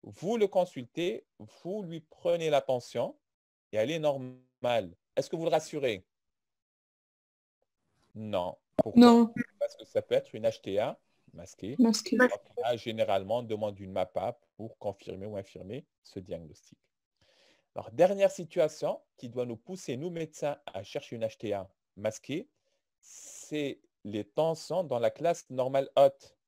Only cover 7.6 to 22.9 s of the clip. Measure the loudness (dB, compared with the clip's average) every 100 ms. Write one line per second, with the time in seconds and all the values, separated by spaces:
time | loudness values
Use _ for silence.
7.6 | _ _ _ _ _ -12 -4 -2 -2 -6
8.6 | _ 0 6 10 12 10 6 0 -10 _
9.6 | -8 -8 -4 -4 0 0 0 -4 -2 -2
10.6 | -4 -2 -2 -6 _ _ _ -20 -20 -12
11.6 | -10 4 4 4 -2 2 2 2 _ -6
12.6 | -2 -2 -4 -2 0 0 0 -4 -4 -4
13.6 | -4 -6 -8 -4 -4 -4 -6 -8 _ _
14.6 | -16 -8 -10 -10 -14 -12 -10 -10 -12 -16
15.6 | -12 -14 -14 _ _ -16 -12 -12 -14 -20
16.6 | _ -20 _ _ _ _ _ _ _ _
17.6 | _ -14 -12 2 2 4 0 0 -8 0
18.6 | 0 0 -4 -4 _ _ -10 -6 -6 -8
19.6 | -12 -12 -8 -6 -6 -8 -10 -6 -6 -6
20.6 | -10 -12 -10 -10 -10 -8 -8 -6 -6 -6
21.6 | -6 _ _ -8 -8 -8 -8 -8 -8 _
22.6 | _ _ _